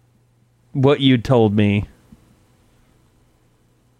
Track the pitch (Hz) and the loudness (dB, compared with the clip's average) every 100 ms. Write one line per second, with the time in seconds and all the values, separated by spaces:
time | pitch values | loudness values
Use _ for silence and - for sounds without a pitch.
0 | _ _ _ _ _ _ _ 143 135 123 | _ _ _ _ _ _ _ -4 -2 0
1 | 139 127 107 127 110 104 104 101 - _ | 0 0 0 0 2 0 0 -2 -6 _
2 | _ - _ _ _ _ _ _ _ _ | _ -20 _ _ _ _ _ _ _ _
3 | _ _ _ _ _ _ _ _ _ _ | _ _ _ _ _ _ _ _ _ _